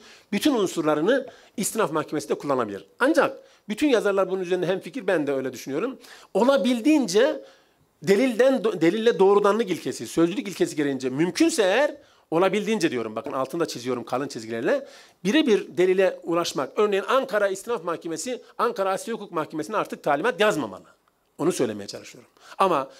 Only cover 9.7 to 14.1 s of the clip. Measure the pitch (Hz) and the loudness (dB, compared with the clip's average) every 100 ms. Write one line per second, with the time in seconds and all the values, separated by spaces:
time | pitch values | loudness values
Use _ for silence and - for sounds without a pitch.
9.7 | 156 139 - 113 - 170 208 202 - 165 | -4 -6 -8 -4 2 2 0 -6 -2 -2
10.7 | 151 143 131 127 131 175 - 320 330 185 | 0 -2 -2 -2 0 0 2 2 2 2
11.7 | 214 285 285 _ _ _ 160 190 202 196 | 2 0 -2 _ _ _ 2 2 2 0
12.7 | 220 160 123 110 110 127 135 131 170 156 | 0 0 0 -4 -6 -6 -4 -4 -4 -4
13.7 | 131 120 120 113 | -4 -4 -4 -4